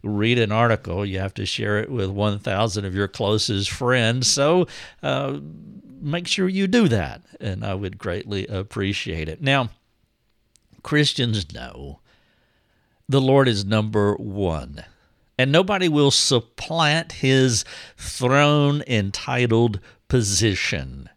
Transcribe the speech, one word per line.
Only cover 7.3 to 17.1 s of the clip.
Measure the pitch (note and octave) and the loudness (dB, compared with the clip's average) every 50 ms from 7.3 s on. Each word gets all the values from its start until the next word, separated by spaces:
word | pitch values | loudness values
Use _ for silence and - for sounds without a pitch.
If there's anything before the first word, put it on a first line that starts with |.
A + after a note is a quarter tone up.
| - - | -18 -10
and | - G#2+ F#2 G2 A2 | -8 -6 -6 -6 -6
I | G2+ F#2+ | -6 -6
would | G2 G2+ F#2 D#2+ - | -4 -6 -8 -8 -6
greatly | - G2+ F2 G2+ - G2 G#2 F#2+ F#2+ | -6 -6 -6 -6 -6 -6 -6 -6 -4
appreciate | - G#2+ F#2 G2+ - - A2 G2 G2 G2+ - - - E2 D#2+ D#2 D#2 | -4 -6 -6 -6 -6 -4 -4 -2 -2 -2 -4 -6 -6 -6 -6 -6 -6
it. | D#2 - | -8 -4
Now, | - C3+ C#3 C#3 B2 A2 - _ _ _ _ _ _ _ _ _ _ _ _ _ _ _ _ _ _ _ _ - | 0 0 2 2 0 -4 -8 _ _ _ _ _ _ _ _ _ _ _ _ _ _ _ _ _ _ _ _ -18
Christians | - - D3+ D3 D3 C#3+ - - B2+ A#2 G#2+ G#2 F2+ - | -6 0 2 2 2 2 0 -2 -2 0 0 -2 -4 -8
know | - A2+ B2 B2 - - - C#2 C#2+ _ _ _ _ _ _ _ _ _ _ _ _ _ _ _ _ _ _ _ _ _ _ - | -10 -14 -14 -14 -14 -14 -14 -14 -16 _ _ _ _ _ _ _ _ _ _ _ _ _ _ _ _ _ _ _ _ _ _ 0
the | C3 C#3 | 2 2
Lord | C3 C3 C3+ C#3 C3+ | 4 6 6 6 6
is | B2+ A2 G2 G2 | 4 2 0 0
number | G2 A2 A2 G#2+ G#2+ G#2+ G#2+ G2+ G#2 G#2 | 0 0 0 0 2 0 2 2 2 0
one, | - A#2 G#2+ F#2+ G#2 G2 F2 D#2+ D2 B1+ B1 C#2+ D2+ - - _ _ _ _ _ _ _ _ _ - | -2 -6 -8 -4 -2 -2 0 -2 -4 -6 -10 -14 -16 -18 -20 _ _ _ _ _ _ _ _ _ -2
and | B2+ C3+ | 0 4
nobody | C#3+ E3+ G3 F#3+ G#3 F#3+ F#3 E3+ | 4 2 4 2 0 0 0 2
will | D3+ D3 C#3+ C#3 | 4 4 4 4
supplant | - - - - C3+ A#2+ A2+ _ _ - - - D#3+ E3 D#3+ D3 D3 E3 E3 - | 4 2 2 2 2 0 0 _ _ -16 -10 -6 0 0 2 2 2 0 -2 -6